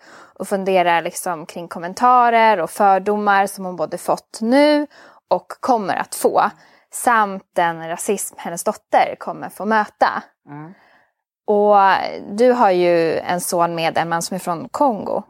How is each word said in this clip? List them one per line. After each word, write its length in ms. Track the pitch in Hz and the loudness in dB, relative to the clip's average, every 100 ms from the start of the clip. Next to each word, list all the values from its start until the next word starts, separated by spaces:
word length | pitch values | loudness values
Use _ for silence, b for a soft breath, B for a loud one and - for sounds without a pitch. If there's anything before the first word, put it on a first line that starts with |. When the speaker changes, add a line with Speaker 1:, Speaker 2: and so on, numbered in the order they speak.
| B B B | B B B
Speaker 1:
Och 140 | - 190 | -14 -6
funderar 540 | 196 190 185 175 170 | -4 0 2 2 2
liksom 440 | 170 - 185 165 165 | -2 -8 -8 -8 -10
kring 220 | - 170 | -14 -12
kommentarer 920 | 190 170 190 247 247 240 226 226 202 | -10 -10 0 4 4 4 4 4 4
och 100 | 160 | 0
fördomar 760 | - 202 190 196 208 208 196 196 | 2 4 4 2 0 2 2 2
som 180 | - | -4
hon 120 | 185 180 | -10 -6
både 220 | 151 175 | -6 -6
fått 400 | - 156 _ - | -4 -4 _ -6
nu 460 | 226 269 294 294 294 B B B - | 0 4 4 2 -2 B B B -4
och 180 | 185 - - | -4 -4 -8
kommer 360 | - 233 185 - | -2 -2 0 -6
att 180 | - | -6
få. 280 | - - - 208 - b b b | -2 0 2 0 -4 b b b
Samt 500 | - 262 233 202 196 _ - | -4 0 2 0 -4 _ -2
den 320 | 170 165 160 | -2 -2 -8
rasism 460 | 170 - 196 - - | -8 -4 -6 -6 -12
hennes 260 | 190 170 | -12 -8
dotter 500 | - 208 - 269 160 - | -6 -8 0 0 0 -2
kommer 300 | - 160 147 | -10 -12 -12
få 160 | - | -8
möta. 580 | 196 220 208 - 233 107 - _ - | -2 -2 -2 -2 -2 -2 -10 _ -20
Speaker 2:
Mm. 260 | 147 156 202 b b b b _ _ - | -18 -18 -20 b b b b _ _ -2
Speaker 1:
Och 300 | 208 208 202 196 180 64 82 - 202 | 2 4 6 6 2 -2 -8 -8 2
du 140 | 247 | 2
har 180 | 247 214 | 4 4
ju 480 | 180 175 170 165 - | 4 4 4 2 -2
en 220 | - 180 | -2 -4
son 340 | 175 175 170 | -2 0 0
med 240 | 165 160 - | 0 -2 -2
en 100 | 165 | -2
man 140 | 165 | -4
som 120 | 170 | -4
är 40 | 185 | -8
från 300 | - 165 139 | -6 -8 -6
Kongo. 540 | - 285 202 - - - | 0 0 0 -4 -6 -8